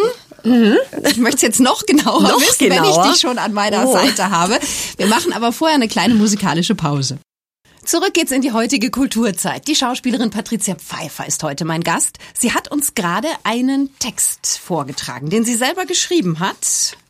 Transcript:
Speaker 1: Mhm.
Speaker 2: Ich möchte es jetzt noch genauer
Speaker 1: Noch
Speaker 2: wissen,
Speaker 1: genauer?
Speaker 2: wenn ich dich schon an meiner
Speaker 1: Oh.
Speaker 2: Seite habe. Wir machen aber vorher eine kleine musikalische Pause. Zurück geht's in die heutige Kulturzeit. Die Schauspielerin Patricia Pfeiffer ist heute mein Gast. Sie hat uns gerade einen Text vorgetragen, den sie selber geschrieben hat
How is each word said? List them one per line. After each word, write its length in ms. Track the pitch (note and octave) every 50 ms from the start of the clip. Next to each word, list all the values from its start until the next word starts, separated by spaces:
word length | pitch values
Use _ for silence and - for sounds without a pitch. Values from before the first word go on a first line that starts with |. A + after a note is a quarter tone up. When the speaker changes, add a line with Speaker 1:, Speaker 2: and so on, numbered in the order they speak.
| G#4 A#4+ B4 - - - - -
Speaker 1:
Mhm. 340 | - A3+ B3+ A#3+ A3+ G#3 C4 G#4 C5+ - - - - F#3+
Speaker 2:
Ich 100 | G3 A3+
möchte 180 | A#3+ A3+ -
es 60 | -
jetzt 180 | - B3 - -
noch 240 | C4 B3+ - - -
genauer 360 | - D#4 D4+ - B3 G3 -
Speaker 1:
Noch 180 | G3+ - - A#4+
Speaker 2:
wissen, 280 | D4 A#4 - - C#4 -
Speaker 1:
genauer? 120 | - E3+
Speaker 2:
wenn 80 | D#3+ D#3 D3+ E3+ F#3
ich 60 | A3
dich 80 | F4 -
schon 180 | - B3 B3 F#3+
an 140 | D#3+ G#3+
meiner 340 | G3+ G#3 G3+ G#3+ G#3 G#3+ B3
Speaker 1:
Oh. 60 | C4
Speaker 2:
Seite 380 | A#3+ F3+ - C4 - - F#3 G3
habe. 280 | G3 E3 F3 F#3+ A#3+ D4+ D4 - - - - - -
Wir 100 | - F#3+
machen 260 | G3+ A3+ F4 E4+ F4
aber 200 | E4 G#3 A#3 A#3+
vorher 240 | A#3 - D#4+ D#4+ D#4
eine 100 | C#4 A3+ G#3+
kleine 260 | - G#3 E3+ A3+ A#3+
musikalische 600 | G#3 G#3 G#3+ G#3 - G3 E3 D3 E3+ F3 - G#3
Pause. 440 | - D#3+ D3 D3 C#3 C3 C3 C3+ - - _ _ _ _ _ _ _ _ _ _ _ -
Zurück 300 | - E4 E4+ F4+ G4+ -
geht's 180 | E4+ D#4 -
in 80 | C4 C4+
die 120 | B3+ C#4+
heutige 380 | G#3+ A3+ A3+ A3+ C#4 G#3 G#3+ B3
Kulturzeit. 800 | - A#3+ C#4 - - A3+ A#3+ G#3 F3 - - E3+ C3+ C3 - C#4+
Die 80 | D4+
Schauspielerin 540 | - B3+ A#3+ B3+ - - B3 G#3+ C4+ C4 G#3+
Patricia 440 | - G#3+ - - A3+ G#3 - G3 F3
Pfeiffer 500 | - - - - - D#3+ D3 - - C3+
ist 160 | D#3 - - D#3+
heute 200 | D3 C#3+ - E3+
mein 180 | D#3+ D#3+ E3 E3
Gast. 340 | E3 E3 - - - - - - - -
Sie 180 | - - A3+
hat 160 | - F4 - -
uns 220 | - D4 - - -
gerade 340 | A#3+ F3 F3 F3 G#3 B3 E4 D#4 - -
einen 460 | G#3+ A3+ A#3+ C4 C4 C#4 C#4 C#4 C4+ _ -
Text 580 | - A#3+ - - - - - - - - - - -
vorgetragen, 640 | - F3+ D#3 C3+ C3 C#3 - - - B2 B2 C#3 D3+
den 140 | F#3+ A3+ A3
sie 100 | A#3+ A#3+
selber 300 | A3 B3+ C#4 F4+ F#4 F#4
geschrieben 560 | - F4+ - - - F4+ E4 G3 F3+ D#3 D#3
hat 560 | F#3 G#3 - - - - - - - - - - _ _